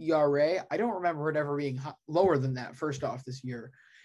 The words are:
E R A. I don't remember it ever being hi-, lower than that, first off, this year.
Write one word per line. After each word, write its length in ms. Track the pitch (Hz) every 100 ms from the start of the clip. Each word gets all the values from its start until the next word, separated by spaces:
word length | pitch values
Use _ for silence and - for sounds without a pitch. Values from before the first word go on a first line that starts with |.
E 100 | 160
R 280 | 156 147 143
A. 220 | 151 185 -
I 60 | 160
don't 180 | 233
remember 340 | 190 175 156 151
it 80 | 151
ever 200 | 147 143
being 200 | 143 131
hi-, 160 | 143 - -
lower 300 | 156 190 147
than 160 | 131
that, 220 | 127 123 -
first 280 | 156 135
off, 200 | 117 131
this 200 | - 127
year. 280 | 127 120 120 - _ -